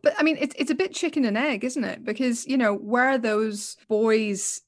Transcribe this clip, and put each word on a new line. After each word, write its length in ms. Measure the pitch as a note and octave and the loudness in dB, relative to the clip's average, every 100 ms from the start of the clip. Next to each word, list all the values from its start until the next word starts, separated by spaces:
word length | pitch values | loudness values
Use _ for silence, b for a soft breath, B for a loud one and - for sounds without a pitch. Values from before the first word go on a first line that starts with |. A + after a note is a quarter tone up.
But, 100 | D4 E4+ | 0 2
I 20 | |
mean, 160 | D#4 D#4 | 2 0
it's, 140 | C#4+ - | -2 -2
it's 100 | C#4+ | -2
a 60 | D4+ | 0
bit 180 | F#4 | -2
chicken 320 | - E4+ D#4 A#3+ | -2 -2 0 0
and 100 | G#3 | 2
egg, 280 | D4 F#3 | 0 -2
isn't 200 | B3 C4+ | -4 -4
it? 220 | A3 - - | -4 -4 -6
Because, 400 | A3 B3+ A#3+ - | -2 0 -2 -2
you 120 | C4 | 2
know, 180 | A3+ G3+ | 2 0
were 420 | G#3 A#3+ B3+ C4+ | 0 2 2 2
those 580 | A3+ G#3+ A3 G#3 - - - | 2 2 0 -2 -8 -14 -2
boys, 760 | G#3+ A3+ A3 G#3+ G3 - - | 2 4 4 2 -2 -4 -8